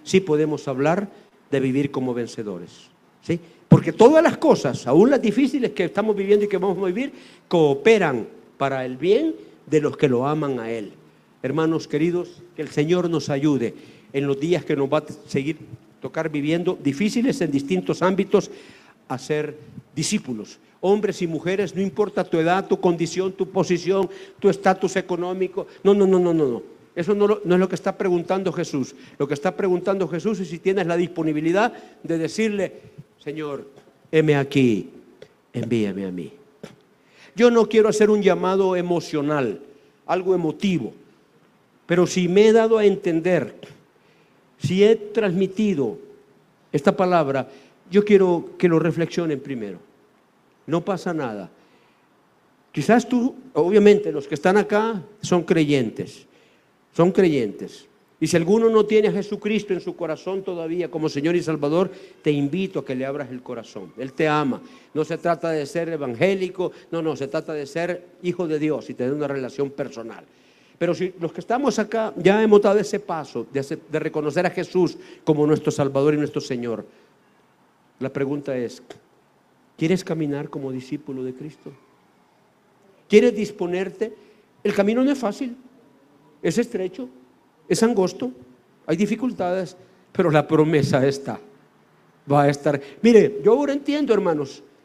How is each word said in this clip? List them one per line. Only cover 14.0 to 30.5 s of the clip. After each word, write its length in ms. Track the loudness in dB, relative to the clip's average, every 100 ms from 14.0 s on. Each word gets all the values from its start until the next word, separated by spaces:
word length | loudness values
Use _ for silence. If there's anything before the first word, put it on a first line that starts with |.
| -8
en 120 | -4 -2
los 140 | -2
días 240 | 0 -2
que 120 | 0 -2
nos 120 | 0
va 100 | -2
a 60 | -4 -12 -6
seguir 320 | -4 -4 -6 -12 -20 _ _
tocar 300 | -10 -6 -4
viviendo, 480 | -4 -2 -2 -2 -2
difíciles 580 | -2 0 0 0 0 0
en 80 | 0
distintos 500 | -2 -2 -2 -2 0
ámbitos, 500 | 0 2 2 0 0 -10 -20 -20 -20 _ -10
a 100 | -8
ser 380 | -4 -4 -4 -10 -20 -20 -12
discípulos. 640 | -8 -4 -4 -4 -10 -12 -18 _ _
Hombres 420 | 0 0 0 -4
y 40 | -6
mujeres, 480 | -4 -4 -4 -4
no 60 | -4
importa 420 | -4 -2 -2 -2
tu 160 | -2 0
edad, 280 | 2 0 0
tu 140 | 0
condición, 520 | 2 0 -2 -4 -4
tu 160 | -4 -4
posición, 640 | -2 0 0 0 0 -2 -6 -20 -2
tu 100 | 0
estatus 480 | 2 2 2 0 -2
económico. 680 | -4 -4 -4 -4 -4 -6 -12 0
No, 120 | 4
no, 120 | 4 6
no, 120 | 4
no, 160 | 4
no, 120 | 2 0
no. 160 | -2 -8 -20 _
Eso 200 | -6 -2
no 120 | 2 2
lo, 140 | 2
no 100 | 2
es 60 | 2
lo 80 | 2
que 60 |
está 220 | -2 -6 -4
preguntando 560 | 0 0 0 -2 -2
Jesús. 420 | -4 -4 -4 -6 -10 -16 -6
Lo 80 | -4
que 80 |
está 220 | -2 -4 -2
preguntando 500 | 0 0 0 -2 -2
Jesús 320 | -4 -4 -4
es 80 |
si 100 | -6